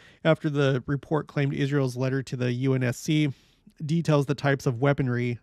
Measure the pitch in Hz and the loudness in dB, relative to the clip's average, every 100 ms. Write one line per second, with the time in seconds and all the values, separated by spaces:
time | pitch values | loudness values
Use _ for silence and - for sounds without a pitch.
0 | - - 160 156 160 143 139 139 120 143 | -20 -2 2 2 0 0 2 0 -2 -6
1 | - 156 - - 139 143 139 143 135 123 | -2 -4 -4 -2 -2 0 -2 0 -2 -2
2 | 131 135 127 127 123 123 135 131 123 127 | -2 -4 -4 -4 -2 -2 0 0 0 -4
3 | - 151 147 - _ _ - - 156 165 | -2 0 0 -2 _ _ -20 -10 -2 0
4 | 160 147 139 143 143 139 - 117 139 143 | 4 2 2 0 0 0 0 0 2 2
5 | 131 120 120 120 | 0 0 -2 -4